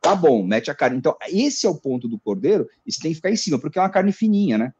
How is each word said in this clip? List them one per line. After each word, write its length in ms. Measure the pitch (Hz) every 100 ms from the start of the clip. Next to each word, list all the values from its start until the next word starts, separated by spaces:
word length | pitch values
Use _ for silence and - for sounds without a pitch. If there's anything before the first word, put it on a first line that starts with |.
tá 140 | 170 196
bom, 280 | 165 120
mete 280 | 92 110 113
a 40 | -
carne. 220 | 127 127
Então, 180 | 151 - 113
esse 400 | 180 285 - 220
é 20 |
o 60 | 156
ponto 320 | 139 127 120
do 100 | 110
cordeiro, 500 | - 98 131 208 - _ -
e 60 |
você 80 | -
tem 120 | 160
que 40 | 160
ficar 120 | 185
em 60 | 220
cima, 240 | - 143
porque 180 | 151 185
é 40 |
uma 60 | 190
carne 220 | 190 196
fininha, 460 | 190 220 202 202 107
né? 160 | 123 -